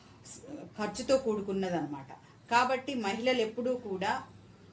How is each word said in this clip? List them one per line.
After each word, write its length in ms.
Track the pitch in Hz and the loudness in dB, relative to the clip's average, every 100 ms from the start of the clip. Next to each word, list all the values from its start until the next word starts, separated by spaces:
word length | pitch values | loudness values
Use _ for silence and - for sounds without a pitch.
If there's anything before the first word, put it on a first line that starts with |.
| - - - - - - - - | -20 -20 -18 -16 -14 -14 -10 -4
ఖర్చుతో 400 | 208 202 247 262 | -4 -2 4 4
కూడుకున్నదన్నమాట. 960 | 226 208 196 190 185 170 143 139 139 - - - - | 4 0 0 0 0 0 -2 -6 -10 -18 -20 -14 2
కాబట్టి 440 | 240 247 254 254 | 4 4 0 -2
మహిళలు 460 | 262 196 220 247 247 | -2 -2 0 2 2
ఎప్పుడూ 360 | 214 240 240 247 | 2 0 -2 -2
కూడా 460 | 214 185 196 254 - - - - - | -4 -2 0 -2 -4 -18 -20 -20 -20